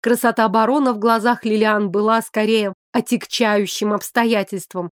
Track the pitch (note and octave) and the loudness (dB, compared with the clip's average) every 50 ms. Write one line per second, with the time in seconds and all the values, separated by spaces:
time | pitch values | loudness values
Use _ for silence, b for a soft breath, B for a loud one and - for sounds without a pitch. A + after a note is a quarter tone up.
0 | - A#3 A#3+ A#3 - A#3 A3+ - A3 A3 F#3+ A3+ A3 A3 C4 D4 C#4 B3+ A#3+ G#3 | 2 0 0 2 2 0 2 2 0 2 2 2 2 2 2 2 2 0 0 0
1 | G3+ A#3 A3+ A3+ G3+ A#3+ A#3+ A#3+ - A3 G#3+ G#3+ G#3+ G#3+ G#3+ G#3 G#3 G3 F3 G3+ | 2 2 2 2 2 0 0 0 -2 -2 0 2 2 2 2 0 0 0 -2 0
2 | G#3 A3 A3+ A3+ A3 - - G#3+ G#3+ A3 A3+ A3 G#3 G3 F#3 _ _ _ - B3 | 2 2 2 0 0 -2 -4 -2 0 2 2 0 0 -2 -6 _ _ _ -4 -4
3 | - - B3 A3 - - - - A#3+ G#3+ G#3 G3+ G3 F3+ - - G#3 G#3 G#3 G3+ | -2 0 -2 -4 -4 -8 -2 0 0 2 2 0 0 -2 -4 -4 -2 -2 -2 -2
4 | - - _ A#3+ A#3 A3+ A3+ G#3 G3 - G#3 F#3 - _ - F#3 F3+ F3 _ | -4 -4 _ 0 0 2 0 0 -2 -4 -8 -10 -10 _ -8 -8 -8 -8 _